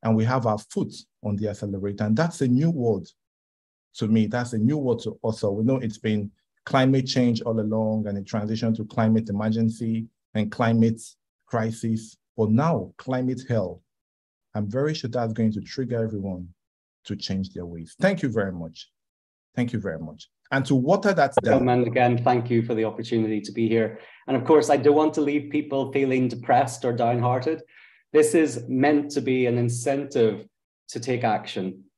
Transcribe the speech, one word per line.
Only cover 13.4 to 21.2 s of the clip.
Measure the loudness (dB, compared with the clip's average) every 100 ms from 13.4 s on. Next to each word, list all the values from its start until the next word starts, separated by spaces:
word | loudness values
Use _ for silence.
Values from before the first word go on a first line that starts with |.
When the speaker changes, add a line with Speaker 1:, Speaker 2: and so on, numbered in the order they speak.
| -2
Speaker 1:
hell. | -2 -2 -8 _ _ _ _ _ _ _
I'm | -6 -4
very | -2 -2
sure | -4 -4
that's | -4 -4
going | 0 0
to | -2
trigger | -8 -8 -4 -4
everyone | -4 -4 -6 -8 -12 -18 _ _ _ _ -10
to | -10
change | -6 -6 -6
their | -8 -12
ways. | -12 -14 -2
Thank | 0 0
you | -2
very | -2 -4
much. | -6 -12 -16 -20 _ _ _ _ _ _ -4
Thank | -4
you | -2
very | -6 -8
much. | -12 -16 -20 _ _
And | -4 2
to | 2
water | 4 2 2
that | 2